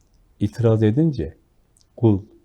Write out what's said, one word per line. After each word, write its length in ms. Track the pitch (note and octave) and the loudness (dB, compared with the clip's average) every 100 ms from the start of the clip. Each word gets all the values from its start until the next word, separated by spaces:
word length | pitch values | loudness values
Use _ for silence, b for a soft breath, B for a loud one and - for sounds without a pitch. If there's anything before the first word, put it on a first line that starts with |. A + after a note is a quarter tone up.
| _ _ _ - | _ _ _ -8
itiraz 440 | G#2 - A#2 A2 | -8 -2 0 2
edince 520 | G#2+ A#2 E3 B2+ D2 - _ _ _ _ _ - | 2 2 0 -2 -10 -14 _ _ _ _ _ -2
kul 260 | A2+ G2 - _ | 0 0 -4 _